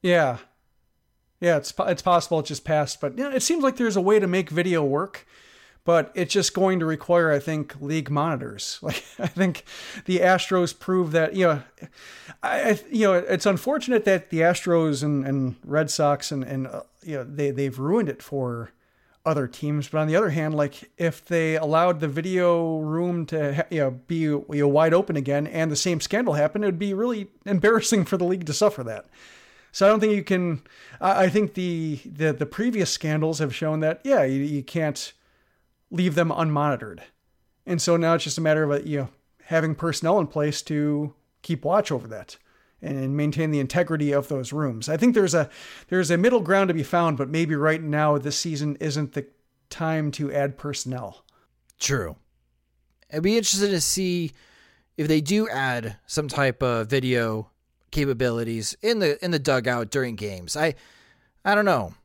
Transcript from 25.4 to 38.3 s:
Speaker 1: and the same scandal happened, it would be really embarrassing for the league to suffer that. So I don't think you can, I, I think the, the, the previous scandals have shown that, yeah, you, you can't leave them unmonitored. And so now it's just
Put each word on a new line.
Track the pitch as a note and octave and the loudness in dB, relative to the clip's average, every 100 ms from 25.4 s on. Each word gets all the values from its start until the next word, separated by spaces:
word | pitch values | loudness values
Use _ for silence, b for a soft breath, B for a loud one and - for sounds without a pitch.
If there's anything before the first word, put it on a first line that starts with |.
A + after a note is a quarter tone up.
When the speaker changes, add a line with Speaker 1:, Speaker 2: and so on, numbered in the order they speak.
| D3+ | -2
Speaker 1:
and | D#3+ D#3+ | -2 -2
the | D3 | 0
same | F#3 E3 | -2 -2
scandal | - G3+ A#3+ D3 | -2 -2 0 2
happened, | D3+ G#3 | 0 0
it | G#3 | -2
would | E3+ | -2
be | G3+ | -2
really | F#3+ A#3+ A3+ G3 _ - | 0 -2 -2 -8 _ -2
embarrassing | G3 G#3 A3+ A3+ A3 F3 | 4 4 4 4 2 2
for | F#3 | 0
the | |
league | F3 F#3 D#3+ | 0 0 -2
to | |
suffer | D3 G#3 G3+ A#2+ | 2 2 2 -8
that. | G#2+ - B B B B B B | -10 -14 B B B B B B
So | - G3 | 4 6
I | |
don't | A3 | 6
think | G#3+ | 4
you | G#3 | 2
can, | E3+ F#3 F3 D#3 B B B B | 2 0 0 -4 B B B B
I, | F3+ G3 F#3+ | 0 4 4
I | |
think | G#3 G#3 G3 | 4 0 -2
the, | F3+ E3+ D#3+ C#3+ - | -4 -2 -4 -6 -10
the, | D3 D#3 | -2 0
the | C#3 D3+ | 0 -4
previous | - A#3 A3+ F3 | -2 -2 0 -2
scandals | - D#3 D3+ D#3+ D#3 | -2 -2 0 0 0
have | D3+ | -2
shown | B2 D#3 D#3 | -2 -2 0
that, | D#3 D#3+ C4+ | 0 -2 2
yeah, | C4 | 4
you, | C#3 C3+ | 4 0
you | C#3+ C#3+ | -2 -4
can't | C3+ E3+ D#3 - - _ _ _ _ _ _ _ _ | -4 -2 -2 -4 -10 _ _ _ _ _ _ _ _
leave | E3+ F3+ D3+ | 0 0 2
them | E3 | 0
unmonitored. | D#3+ D#3+ D3 D3 B2+ A2 - - _ _ _ _ _ - | 0 0 0 0 -2 -6 -16 -20 _ _ _ _ _ -6
And | F3 | -4
so | F3 E3+ | 2 2
now | E3 | 4
it's | E3 | 2
just | - | 0